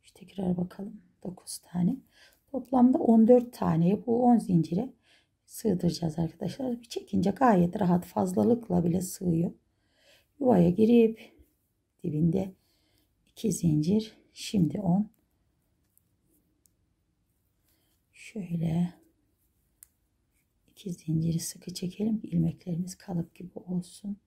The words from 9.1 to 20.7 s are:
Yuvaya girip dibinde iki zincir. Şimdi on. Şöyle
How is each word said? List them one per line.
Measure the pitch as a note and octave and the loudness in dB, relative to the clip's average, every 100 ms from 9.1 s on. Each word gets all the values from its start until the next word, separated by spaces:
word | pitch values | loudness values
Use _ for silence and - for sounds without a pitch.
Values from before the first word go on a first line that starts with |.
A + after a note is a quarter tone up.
| - F3+ E3 F3 - _ _ _ _ _ _ _ _ | -6 -2 -2 -2 -8 _ _ _ _ _ _ _ _
Yuvaya | C4 F#3+ E3+ | 2 4 4
girip | F3+ A3 A#3+ A3+ A3 - _ _ _ _ _ _ _ | 4 4 6 4 0 -18 _ _ _ _ _ _ _
dibinde | - D3+ E3 F#3+ F#3+ - _ _ _ _ _ _ _ | -8 -2 0 0 -6 -12 _ _ _ _ _ _ _
iki | - A3 | -8 -6
zincir. | F3 E3+ D3+ D#3 G#3+ A3 - _ | -2 0 0 0 -2 -2 -18 _
Şimdi | - - G#3 D#3 G3 | -18 -6 -2 -2 -2
on. | F#3+ F#3 G#3+ _ _ _ _ _ _ _ _ _ _ _ _ _ _ _ _ _ _ _ _ _ _ _ _ _ _ _ _ _ _ | -2 -2 -2 _ _ _ _ _ _ _ _ _ _ _ _ _ _ _ _ _ _ _ _ _ _ _ _ _ _ _ _ _ _
Şöyle | _ - A3 E3+ E3+ E3 E3 F3 - _ _ _ _ _ _ _ _ - _ _ _ _ _ _ _ _ | _ -16 -12 -8 -4 -2 0 -2 -6 _ _ _ _ _ _ _ _ -20 _ _ _ _ _ _ _ _